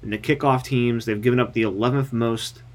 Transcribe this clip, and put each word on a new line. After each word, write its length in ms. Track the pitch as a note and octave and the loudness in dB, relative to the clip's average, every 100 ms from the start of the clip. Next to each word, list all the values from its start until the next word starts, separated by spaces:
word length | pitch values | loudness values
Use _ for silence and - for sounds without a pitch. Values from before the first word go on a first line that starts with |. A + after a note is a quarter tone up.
And 100 | G#2+ | -6
the 60 | G#2 | -6
kickoff 460 | - C#3+ C#3+ B2+ | -2 0 2 0
teams, 420 | B2+ B2+ A#2+ A#2 A2+ | 0 0 2 0 -2
they've 160 | G#2+ | 0
given 180 | A#2 B2 | 2 2
up 140 | A#2 | 2
the 80 | - | 0
eleventh 500 | A2 F#2+ A#2+ C3+ C3+ | 0 2 0 0 0
most 520 | A#2 A#2 A2+ - - - | 0 0 -2 -6 -12 -20